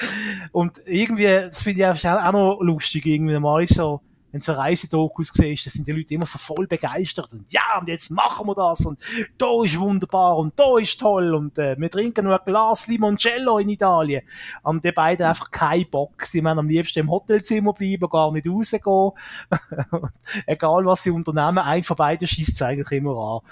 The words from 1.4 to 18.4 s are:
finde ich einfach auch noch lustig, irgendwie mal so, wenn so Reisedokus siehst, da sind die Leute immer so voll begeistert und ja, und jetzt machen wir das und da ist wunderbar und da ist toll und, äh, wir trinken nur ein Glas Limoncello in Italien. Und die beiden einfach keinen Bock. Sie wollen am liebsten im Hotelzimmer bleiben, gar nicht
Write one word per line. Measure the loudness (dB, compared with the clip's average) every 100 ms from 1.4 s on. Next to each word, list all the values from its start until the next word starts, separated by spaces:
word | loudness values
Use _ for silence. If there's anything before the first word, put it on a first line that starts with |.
| 2 -4
finde | -2 2
ich | 2
einfach | 2 0 2 2
auch |
noch | 4 2 2
lustig, | 0 0 -2 -4 0
irgendwie | 0 0 0
mal | 2 2 2
so, | 2 0 -4 -10 _ _
wenn | -8
so | -4
Reisedokus | -2 0 0 0 -2 -2 -2 0
siehst, | 2 2 -2 -8
da |
sind | -8 -6
die |
Leute | -6 -6
immer | -4 -4
so | -6
voll | -6 -6 -4
begeistert | -4 -4 -4 -4 -6 -10
und | -14 -4
ja, | 0 0 -2
und | -4
jetzt | -6 -4
machen | -2 -2 -2 -6
wir |
das | -2 0 0 -2
und | -6 -8 -8 -8 -4
da | 0 2 2
ist | 0
wunderbar | 0 0 0 2 4 4
und | 0 2
da | 4 4
ist | 2 0
toll | 2 2 2
und, | 0 -2 -4
äh, | -4 -2
wir | -2
trinken | -2 -2 0 2
nur | 2
ein | 2
Glas | 2 2 2 0
Limoncello | 0 2 2 0 0 2 2
in | 0
Italien. | 2 2 4 2 -2 -6 -16 -18 -8
Und | -4 -2 0
die |
beiden | 2 2 2 2
einfach | 0 -6
keinen | -2 0 2 0
Bock. | -2 -4 -6 -4
Sie | 0
wollen | 2 2
am | 2
liebsten | 0 0 -2
im | 0
Hotelzimmer | 0 2 0 2 0 2
bleiben, | 0 -2 -2 0
gar | 2 2
nicht | 0